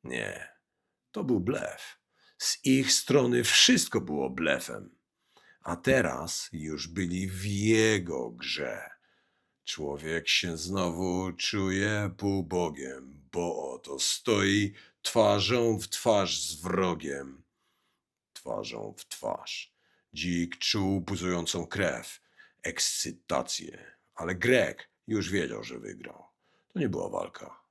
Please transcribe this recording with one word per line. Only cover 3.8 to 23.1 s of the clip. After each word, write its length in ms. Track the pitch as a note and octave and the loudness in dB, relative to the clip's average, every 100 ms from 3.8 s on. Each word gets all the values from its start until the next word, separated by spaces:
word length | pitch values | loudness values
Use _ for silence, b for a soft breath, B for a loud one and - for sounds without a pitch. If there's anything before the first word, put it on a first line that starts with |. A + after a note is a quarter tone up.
| - A#2+ | 4 0
było 280 | - D2+ C2+ | -2 -2 -2
blefem. 680 | C2 D#2+ C2+ - A1 G1+ _ _ _ b b b b | 0 2 2 -2 -10 -12 _ _ _ b b b b
A 140 | - F2 | -8 -4
teraz 760 | C3 C3+ F2 B1+ D#2+ - - | 2 4 2 -2 -6 -6 -8
już 340 | D#2+ D#2 D2+ D#2+ | -8 -8 -8 -6
byli 400 | E2+ F2+ F#2 F#2+ | -4 -2 -2 -4
w 180 | F#2+ G2+ | -4 -2
jego 840 | G2+ G#2+ A2 A2 G#2+ F2 C#2+ A#1 | 2 6 6 6 4 0 -4 -6
grze. 600 | A#1 - - C2+ A1 - - _ _ _ _ _ _ - | -8 -8 -6 -6 -6 -12 -18 _ _ _ _ _ _ -12
Człowiek 640 | - D2 D2 D#2 E2 - | -8 -6 -6 -4 -4 2
się 280 | - F2+ D#2+ | 0 0 -4
znowu 760 | E2+ G2 F2+ E2+ F#2 F2+ F#2 | -4 0 0 0 0 0 -2
czuje 840 | F2+ - G#2 F#2+ F#2+ G2+ G#2+ G2+ G2+ | -4 -4 0 0 0 0 0 -2 -2
półbogiem, 1040 | G2+ G2 D#2+ F2+ E2+ C#2 C2 C2+ C2+ D2 C#2 | 0 0 0 0 -2 -4 -10 -12 -16 -20 -8
bo 420 | E2+ E2+ - C2 | -4 -2 -2 -6
oto 260 | B1+ - C#2 | -8 -10 -4
stoi 760 | - - - G#2 G2 G2+ G2+ B B B | -2 -2 2 2 4 4 2 B B B
twarzą 800 | - A#2 G#2 G#2 F2+ B2 A#2 G#2 | 0 4 6 6 4 2 4 2
w 100 | - | -2
twarz 520 | - B2 G#2 F#2 - | -2 4 4 4 0
z 200 | - D#2 | -4 -4
wrogiem. 840 | F2 F#2 F#2 D#2+ D#2 C#2 C#2 C2+ _ _ _ _ _ _ _ _ _ | -2 2 2 0 -4 -6 -8 -16 _ _ _ _ _ _ _ _ _
Twarzą 600 | - B1+ G#1 G#1 A1+ G#1+ - | -16 -8 -6 -6 -8 -10 -12
w 80 | - | -14
twarz. 680 | - G#1 - - - - _ _ _ _ | -8 -6 -6 -8 -12 -12 _ _ _ _
Dick 440 | D2 F2 F2 E2+ - | -6 -2 0 -2 -2
czuł 440 | - G#2+ F#2+ G2 | -2 2 2 0
buzującą 680 | E2+ F#2 F2+ F2 E2 F#2 E2 | 0 -4 0 0 0 -4 -4
krew, 540 | G2+ F2+ B1+ - - b b b b | 0 0 0 -8 -16 b b b b
ekscytację. 1300 | - - - - - | -8 -2 -2 0 -4